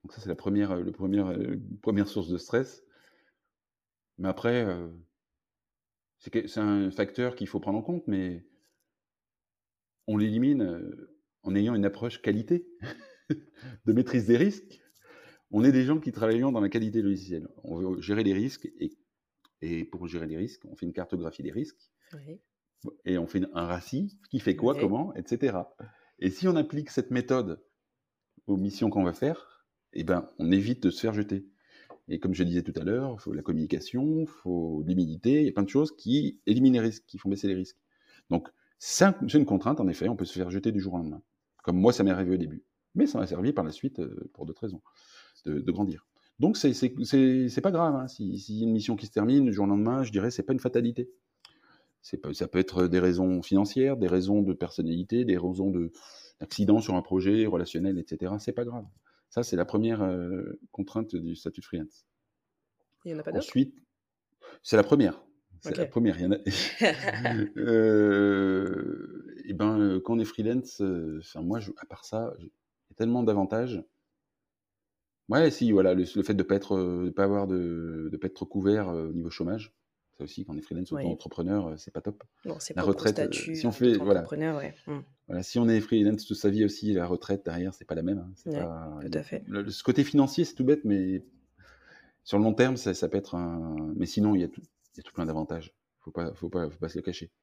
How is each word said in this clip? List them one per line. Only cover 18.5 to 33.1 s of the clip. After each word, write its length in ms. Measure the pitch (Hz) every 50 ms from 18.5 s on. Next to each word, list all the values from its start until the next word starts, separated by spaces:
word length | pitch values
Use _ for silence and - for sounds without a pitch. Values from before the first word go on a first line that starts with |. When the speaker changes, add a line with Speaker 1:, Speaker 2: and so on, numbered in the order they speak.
| - - - - - -
Speaker 1:
et, 180 | - 78 - _ _ _ _ _ _ _ _ _ _ _ _ _
et 240 | 78 82 85 82 82
pour 200 | - - 85 87
gérer 180 | 85 85 85 82
les 80 | 78 78
risques, 300 | 80 98 - - _ -
on 100 | - -
fait 100 | - 92
une 80 | 87 82
cartographie 500 | - 90 - - 87 82 82 - - 69
des 100 | - -
risques. 380 | 110 151 - _ _ _ _ _ _ _ _ -
Speaker 2:
Oui. 280 | 147 139 147 165 208 _ _ _ _ _ _ _ _ - - - _ _
Speaker 1:
Et 120 | - 92
on 100 | 87 82
fait 100 | - -
une, 120 | 95 92 - -
un 120 | 85 85
raci, 540 | 85 90 90 - - - 139 196 202 - - _ _
qui 100 | - 131
fait 180 | - - -
quoi, 160 | - 113 123 147
Speaker 2:
Oui. 80 | -
Speaker 1:
comment, 320 | 117 95 104 123 165 196 -
et 100 | - -
cetera. 480 | - 117 - 143 127 101 90 87 - _ _ 110 - _ _ _ _ _ _
Et 120 | - 95
si 180 | - - 180 185
on 60 | 175
applique 340 | 156 151 151 147 147 147 -
cette 220 | - - 123 -
méthode 520 | 123 123 120 - 131 131 113 92 80 - _ _ _ _ _ _ _ _ _ _ _ _ _ _ _ - _
aux 100 | - 101
missions 320 | 95 95 98 98 - 117 107
qu'on 140 | - 104 92
va 100 | 87 85
faire, 520 | - 127 147 165 - - - _ _ _ _ _ _ _ _ -
eh 100 | - 80
ben, 260 | 85 92 87 80 - _
on 140 | - 80 82
évite 320 | 92 98 98 113 127 - -
de 60 | 92
se 100 | - -
faire 140 | - 113 107
jeter. 340 | 104 104 104 98 98 98 - _ _ _ _ _ - - _ - _ _ -
Et 100 | 87 82
comme 140 | - 92 90
je 100 | 82 90
disais 200 | 87 85 87 85
tout 100 | - 76
à 80 | 80 78
l'heure, 380 | 90 110 123 135 135